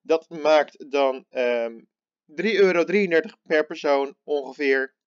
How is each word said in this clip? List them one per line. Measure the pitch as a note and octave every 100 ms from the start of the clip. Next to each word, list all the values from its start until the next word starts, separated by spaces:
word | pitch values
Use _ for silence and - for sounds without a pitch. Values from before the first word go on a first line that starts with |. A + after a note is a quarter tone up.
dat | - D#3+ _
maakt | E3 D3+ D#3 C#3+ _ C#3+
dan, | C#3 C3+ C3 _
ehm, | B2+ B2 A#2+ A#2 A2+ _ _ _ _ _
drie | D3+ G3 G3
euro | F#3+ E3+
drieëndertig | D#3+ G3 F#3+ E3 D#3 _
per | _ D#3 D3+
persoon | E3 D3+ C#3 C#3 _
ongeveer. | - D3 C3 B2+ C#3 C3+ C3 _